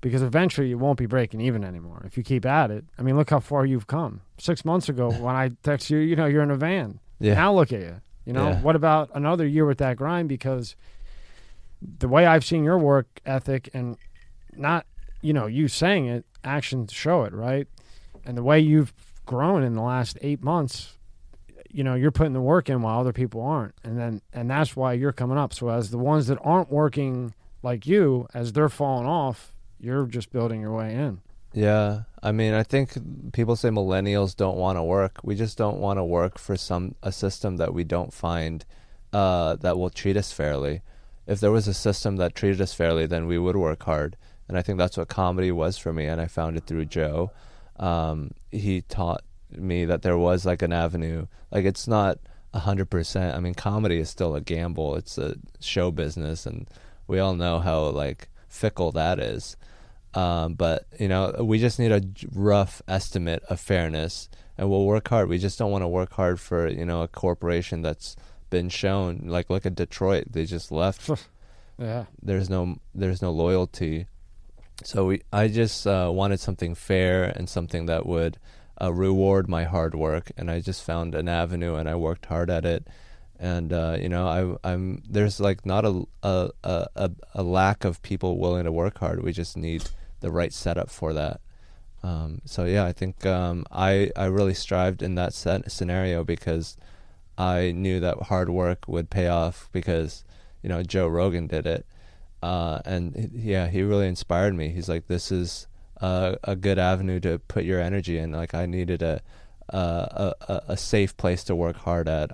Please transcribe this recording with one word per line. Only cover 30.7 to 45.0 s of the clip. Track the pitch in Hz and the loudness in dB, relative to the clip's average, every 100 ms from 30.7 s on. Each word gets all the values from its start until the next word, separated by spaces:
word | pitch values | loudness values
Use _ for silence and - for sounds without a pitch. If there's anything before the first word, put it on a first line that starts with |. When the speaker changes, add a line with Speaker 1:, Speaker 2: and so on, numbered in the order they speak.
Speaker 1:
way | 113 110 | -4 -4
in. | 117 143 92 - - - | -2 -4 -6 -12 -20 -8
Speaker 2:
Yeah. | 107 104 107 104 104 - - | 2 4 4 2 0 -6 -4
I | 107 | 0
mean, | 110 110 | 2 4
I | 107 | 2
think | 110 135 131 - 113 - - | 2 2 0 -4 -10 -12 -4
people | - 113 117 | 0 2 2
say | 120 | 2
millennials | 104 95 95 101 101 95 - | 2 2 2 2 2 2 2
don't | 95 92 | 0 2
wanna | 92 90 | 0 0
work. | 82 98 95 - | 2 2 2 -2
We | - | -4
just | 104 110 - | -2 -2 0
don't | 104 98 | 0 0
wanna | 98 98 | 0 0
work | 85 87 92 - | 2 2 0 -2
for | - 95 | -4 -4
some, | - 90 92 - | -2 -2 -4 -6
a | 98 | -8
system | - 98 - 104 90 | -4 -4 -2 -4 -2
that | 85 | -2
we | 87 | -2
don't | 80 85 - | -2 -2 -4
find, | - 85 85 80 80 - - - - - | -4 -4 -2 -4 -6 -10 -20 -20 -20 -4
uh, | 104 95 87 80 82 | 2 4 4 2 0
that | 87 90 | 0 0
will | 90 | -2
treat | - 98 101 | -2 0 0
us | - | -2
fairly. | - 73 69 71 78 - - - - - | -2 -2 0 -2 -4 -8 -20 -20 -12 -6
If | 101 | 2
there | 107 | 4
was | 113 101 | 4 2
a | |
system | 95 107 95 107 95 | 0 0 0 0 0
that | 87 | 0
treated | - 101 98 | 2 2 2
us | 92 | 0
fairly, | - 85 82 78 | 0 2 2 2
then | 85 82 | 0 0
we | 85 | 0
would | 90 95 | 2 2
work | 80 78 | 0 0
hard. | - 76 73 - - - - | -2 0 -2 -6 -18 -20 -6
And | 90 | -2
I | |
think | 98 92 | 0 0
that's | 90 | 0
what | 92 | 0